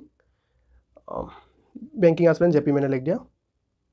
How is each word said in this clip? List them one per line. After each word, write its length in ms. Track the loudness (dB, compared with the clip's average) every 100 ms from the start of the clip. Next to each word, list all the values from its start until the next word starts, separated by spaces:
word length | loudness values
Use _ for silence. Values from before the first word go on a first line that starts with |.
| -8 _ _ _ _ _ _ _ _ _ -14
अ, 140 | -12 -12 -16 _ _ _ -20 -14 0
बैंकिंग 340 | 2 4 2
एस्पिरेंट 220 | 2 2
जेपी 200 | 2 0
मैंने 160 | 0 0
लिख 140 | -2
दिया। 220 | -4 -6 -8 _ _ _ _ _ _